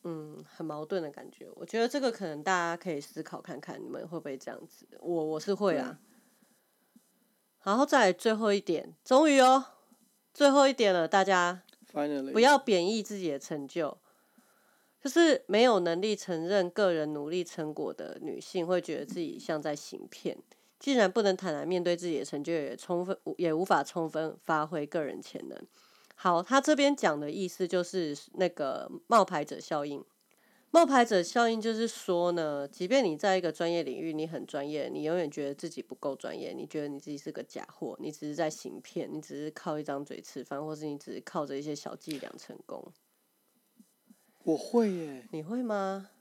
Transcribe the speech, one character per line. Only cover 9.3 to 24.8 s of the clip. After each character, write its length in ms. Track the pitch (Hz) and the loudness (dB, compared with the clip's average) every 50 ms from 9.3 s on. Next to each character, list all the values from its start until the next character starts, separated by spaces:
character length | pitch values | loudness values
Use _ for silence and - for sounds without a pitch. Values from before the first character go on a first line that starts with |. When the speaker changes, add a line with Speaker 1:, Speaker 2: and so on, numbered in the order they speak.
| 277 269 | 8 8
Speaker 1:
哦， 240 | 254 254 262 269 262 - - _ _ _ _ _ _ _ _ _ _ _ _ | 8 8 8 6 4 -2 -18 _ _ _ _ _ _ _ _ _ _ _ _
最 160 | - 285 277 | 4 6 8
后 180 | 269 285 277 | 8 8 6
一 60 | 277 262 | 6 6
点 200 | - 226 202 185 | 4 4 4 4
了， 140 | 175 160 | 4 2
大 160 | 160 - 196 190 | 4 4 4 6
家。 400 | 196 190 180 175 175 180 180 _ _ _ _ _ - | 6 4 4 4 2 0 -4 _ _ _ _ _ -10
Speaker 2:
Finally。 400 | - 147 147 147 147 139 135 135 | -6 -4 -4 -2 -2 -4 -6 -2
Speaker 1:
不 100 | 190 214 | 2 4
要 160 | 233 277 294 | 6 8 6
贬 280 | 269 269 254 202 175 170 | 6 4 2 2 2 2
义 140 | 190 220 226 | 2 0 -2
自 160 | 196 - 208 | -4 -4 -8
己 140 | 196 185 160 | -4 -4 -4
的 60 | 139 139 | -4 -4
成 280 | - - 165 147 139 | -6 -8 -8 -8 -8
就。 300 | 131 - 170 156 135 - _ _ _ _ _ _ _ _ _ _ _ _ _ _ _ _ _ _ _ _ _ | -6 -4 -4 -4 -4 -6 _ _ _ _ _ _ _ _ _ _ _ _ _ _ _ _ _ _ _ _ _
就 100 | - 277 | -10 2
是 340 | - 330 339 320 269 - - | 6 6 8 8 6 4 2
没 160 | - 196 214 240 | 2 4 6 6
有 180 | 254 226 190 | 8 6 4
能 200 | 175 170 170 175 | 4 2 0 0
力 140 | 196 220 208 | 0 -2 -2
承 320 | - - - 175 160 165 | -2 -4 -4 -4 -4 -2
认 220 | 175 202 202 180 175 | 0 2 2 2 0
个 240 | - - 208 185 170 | 0 2 2 2 2
人 180 | 156 151 151 | 0 -2 -2
努 180 | 151 147 143 151 | -4 -6 -6 -4
力 140 | 175 185 175 | -4 -4 -4
成 300 | 170 - - 156 151 151 | -6 -8 -8 -8 -6 -6
果 200 | - 151 95 - | -6 -6 -6 -6
的 240 | - - - - - | -8 -12 -14 -12 -10
女 180 | - 156 90 - | -10 -8 -8 -10
性， 260 | - - - 185 165 | -12 -6 -4 -4 0
会 140 | 170 185 180 | 0 0 0
觉 200 | 170 - 156 - | 0 -4 -6 -8
得 60 | 143 | -6
自 140 | 131 185 180 | -8 -8 -6
己 180 | 165 143 - | -6 -8 -8
像 240 | - - - 160 151 | -10 -6 -4 -4 -4
在 140 | 147 156 147 | -2 -4 -6
行 320 | 147 - - - - - - | -6 -10 -14 -14 -14 -14 -16
骗。 280 | - - - - - - _ _ - _ _ _ _ _ | -18 -8 -8 -8 -8 -8 _ _ -20 _ _ _ _ _
既 140 | - 277 277 | -2 2 4
然 180 | 240 202 185 | 4 4 4
不 100 | 190 240 | 4 2
能 140 | 208 202 185 | 2 2 2
坦 180 | 185 190 185 151 | 0 -2 -4 -4
然 140 | 143 143 | -4 -2
面 160 | 165 185 180 175 | -2 -2 0 2
对 140 | 175 175 | 0 0
自 100 | 170 175 | 0 -2
己 120 | 175 160 123 | -4 -4 -4
的 40 | - | -4
成 180 | - - - | -4 -6 -6
就， 120 | 147 165 170 | -4 -2 -4
也 200 | 156 143 123 113 | -4 -4 -6 -8
充 320 | - - - 175 175 180 | -12 -6 -4 -4 -2 -2
分， 120 | 185 185 - _ - - | -4 -6 -6 _ -10 -4
也 160 | - 175 165 156 | -2 -2 0 0
无 120 | 160 185 | 0 2
法 180 | - 190 151 143 | 4 4 2 2
充 260 | - - 180 165 156 | -2 -4 -6 -6 -4
分 240 | 156 156 160 156 - - | -4 -4 -6 -6 -8 -10
发 240 | _ - 160 151 151 | _ 0 0 0 0
挥 200 | 151 175 156 | -2 -4 -6